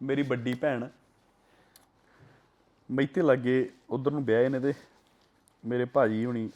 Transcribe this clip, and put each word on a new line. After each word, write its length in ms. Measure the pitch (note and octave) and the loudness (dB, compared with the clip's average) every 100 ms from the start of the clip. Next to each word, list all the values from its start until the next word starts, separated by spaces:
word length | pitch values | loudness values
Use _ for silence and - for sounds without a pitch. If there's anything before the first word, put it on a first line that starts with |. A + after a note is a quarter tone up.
ਮੇਰੀ 200 | C3+ C#3 | -4 -2
ਵੱਡੀ 320 | C#3 B2 A#2+ | 0 -2 -2
ਭੈਣ 340 | B2 D3+ B2 A#2+ - _ _ _ _ _ _ _ - _ _ _ _ - _ _ _ _ _ - | -2 -2 -2 -6 -12 _ _ _ _ _ _ _ -20 _ _ _ _ -20 _ _ _ _ _ -6
ਮੈਤੇ 300 | B2+ C3+ F#3+ | -2 -2 2
ਲਾਗੇ 500 | D#3+ C3 B2 C3 B2 - - | 4 4 2 0 0 -8 -8
ਉਧਰ 220 | A#2+ C3+ | -4 -2
ਨੂੰ 140 | D3 B2 | -2 2
ਵਿਆਹੇ 240 | A2+ C3 | 2 2
ਨੇ 100 | C3+ | 0
ਤੇ 140 | C3+ C#3 - _ _ _ _ _ _ _ A2+ | -2 -4 -12 _ _ _ _ _ _ _ -6
ਮੇਰੇ 200 | B2 B2 | -4 0
ਭਾਜੀ 400 | C#3+ A2+ A2 A#2+ | 2 2 2 -2
ਹੁਣੀ 240 | A#2+ A2 | -4 -6